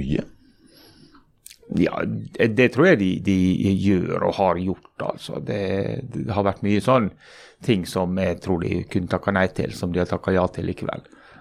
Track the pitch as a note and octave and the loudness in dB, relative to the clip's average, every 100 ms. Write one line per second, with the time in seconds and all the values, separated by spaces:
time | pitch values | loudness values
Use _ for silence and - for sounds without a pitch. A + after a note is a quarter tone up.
0 | C2+ - - - _ _ _ - - - | 0 -2 -4 -14 _ _ _ -20 -20 -20
1 | - - _ _ - - A#4 - E2 - | -20 -20 _ _ -20 -20 -4 0 0 0
2 | - A2 A2 - A#2+ G#2+ B2 B2+ F#3 C3 | -4 -6 -8 0 0 4 2 4 4 4
3 | F#2 F#2 F#2+ F#2+ F#2 F2 G2 F#2+ G2 F#2 | 2 0 2 2 4 4 2 2 4 2
4 | F2 F2 F2+ F2 F#2 F2 F#2 F2+ - - | 2 0 0 2 2 2 -2 -6 -10 -8
5 | G2 - - - C3 A2 F#2+ G2 - - | -6 -6 -10 -8 -6 -4 -2 -2 -2 -6
6 | - D#2+ C#2 G2+ G2 - G2+ G#2 B2+ B2+ | -8 -8 -4 -2 -2 0 0 0 4 2
7 | G2 - - - - _ - G#2 E2+ F#2 | 2 -4 -18 -20 -20 _ 0 0 0 -2
8 | F2+ F#2 F#2 - - F2 - F2+ - G2+ | 0 0 0 -2 0 0 0 -2 -2 -4
9 | F2 F#2 - G2 F#2 - C#2 - F2+ F2 | -2 -2 0 2 0 0 -6 -4 -2 -2
10 | F2+ F#2+ - F#2 F2+ - F2+ F#2 - - | -2 -2 0 2 2 -2 -6 -6 -8 -8
11 | - - - - | -12 -20 -20 -20